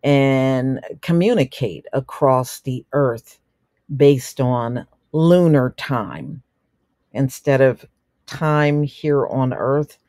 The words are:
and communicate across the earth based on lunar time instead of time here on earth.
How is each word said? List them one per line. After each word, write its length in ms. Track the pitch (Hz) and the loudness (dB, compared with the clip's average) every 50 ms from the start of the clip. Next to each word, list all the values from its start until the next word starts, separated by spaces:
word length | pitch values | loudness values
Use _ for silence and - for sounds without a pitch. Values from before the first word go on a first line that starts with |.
| - | 2
and 760 | 139 143 139 139 139 135 135 131 131 131 131 127 131 131 - - - - 147 | 2 2 4 4 2 2 2 0 0 0 0 -2 -2 -4 -6 -8 -14 -16 -14
communicate 840 | - - 170 170 175 214 247 208 135 127 - - 131 107 85 - - - - | -4 -2 0 2 2 2 2 0 0 -2 -4 -6 -6 -6 -6 -10 -16 -6 -6
across 680 | 135 131 - - - 151 135 131 127 127 - - - | -6 -6 -6 -6 0 2 2 2 2 0 -4 -10 -12
the 240 | _ 135 127 127 - _ - | _ -8 -8 -8 -10 _ -2
earth 460 | 143 143 127 113 117 _ _ _ _ _ _ _ _ _ _ _ _ _ _ 151 | 0 0 0 -2 -4 _ _ _ _ _ _ _ _ _ _ _ _ _ _ 0
based 440 | 131 143 143 143 131 - - - - | 4 6 6 6 4 0 -8 -6 -2
on 460 | 135 123 127 120 120 117 120 123 - _ _ _ _ _ - | -2 0 0 -2 -2 -4 -6 -8 -10 _ _ _ _ _ -2
lunar 640 | 156 160 165 175 180 175 165 156 143 127 127 - | 2 4 4 4 4 4 4 4 2 2 0 -4
time 640 | - - - 143 120 104 95 65 76 - 139 151 127 _ _ _ _ _ _ _ _ _ _ _ _ _ _ _ | -8 -8 -6 -4 -4 -4 -6 -10 -14 -14 -14 -14 -16 _ _ _ _ _ _ _ _ _ _ _ _ _ _ _
instead 480 | 113 135 131 - - _ - 139 135 | -4 -4 -4 -4 -6 _ 0 2 4
of 240 | 139 131 120 - - _ _ _ _ _ _ _ _ | 4 2 2 -2 -10 _ _ _ _ _ _ _ _
time 560 | - - - 160 156 151 151 147 147 147 147 147 | -18 -10 -4 -2 0 2 2 2 2 2 0 -2
here 440 | 143 - - - 151 143 139 - - | -4 -6 -6 -2 0 0 0 0 -2
on 240 | - 135 131 127 120 | -2 -2 -2 -2 -2
earth. 460 | - - 127 135 147 151 - - _ _ | -2 -2 0 0 0 -2 -4 -10 _ _